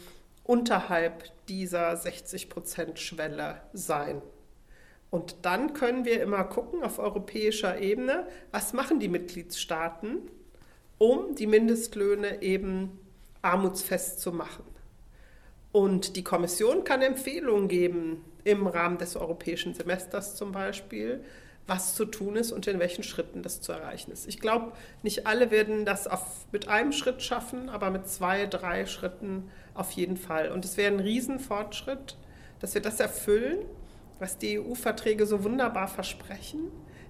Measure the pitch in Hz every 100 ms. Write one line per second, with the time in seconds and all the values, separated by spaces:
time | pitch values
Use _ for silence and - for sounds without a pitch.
0 | - - - - - 240 233 196 - 175
1 | 170 - - - - 190 185 175 170 170
2 | 175 175 - - - - - - 165 160
3 | - 160 156 151 151 - - 196 - 147
4 | 147 143 - - - - - - - -
5 | - 175 160 - 180 190 294 294 240 254
6 | 233 226 202 202 190 - - 349 233 -
7 | 208 202 196 220 214 214 196 185 196 214
8 | 254 311 349 - - 208 - 247 269 302
9 | 208 175 - 175 - - - 160 165 -
10 | 208 330 - - - - - - - -
11 | 220 269 - 294 214 214 226 226 - 214
12 | 202 202 202 202 190 190 190 185 190 -
13 | - - - - 180 185 190 185 - 185
14 | - - 185 170 156 - - - - -
15 | - - - - - - - 208 196 185
16 | - 190 180 175 175 - 214 349 - 262
17 | 262 262 - 320 285 208 190 180 175 175
18 | 165 160 - - 208 202 196 170 170 175
19 | 175 - 165 170 - 165 175 170 180 185
20 | - 202 196 - 202 190 196 202 - 214
21 | 220 262 - - - - - 185 - -
22 | 214 - 202 208 233 - 196 190 175 -
23 | - - 165 185 180 - - 160 156 180
24 | - - - 196 214 233 233 - - -
25 | 214 - 220 226 240 214 214 214 208 190
26 | - 185 - - - 214 - 208 277 277
27 | 254 254 - 233 - 254 262 208 196 185
28 | - - 180 196 202 185 185 185 196 -
29 | 180 - 202 190 185 - - - 185 -
30 | 180 180 - 160 156 185 185 - 202 202
31 | 196 233 240 262 - 208 214 - - 269
32 | - - - - - - 190 208 220 220
33 | 226 - - 208 254 359 415 - - -
34 | - - 185 - 214 208 226 247 233 220
35 | 226 214 208 208 202 254 240 - 190 -
36 | 185 - - 202 - 302 339 - - -
37 | -